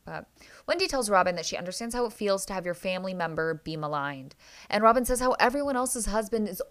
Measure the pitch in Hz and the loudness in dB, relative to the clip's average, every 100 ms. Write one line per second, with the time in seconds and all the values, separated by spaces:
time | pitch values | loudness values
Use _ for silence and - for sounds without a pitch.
0 | - 160 - _ - - - 339 370 269 | -14 -14 -14 _ -20 -8 -2 0 0 0
1 | 214 190 180 175 160 - 180 180 233 247 | 4 4 4 0 -4 -6 -6 -8 -6 -2
2 | 240 - 202 196 - 190 175 170 190 185 | -2 0 0 0 0 -4 -4 -4 -4 -4
3 | 190 180 165 160 160 160 - 156 151 147 | -4 -4 -2 -2 -2 -2 -6 -6 -4 -2
4 | 143 135 135 - - - - 208 226 240 | -4 -6 -12 -20 -20 -18 -2 4 6 6
5 | 233 247 254 - 240 285 285 254 254 247 | 2 0 2 4 4 2 0 0 -2 -2
6 | 208 214 214 226 208 185 - | 0 0 0 -2 -2 -4 0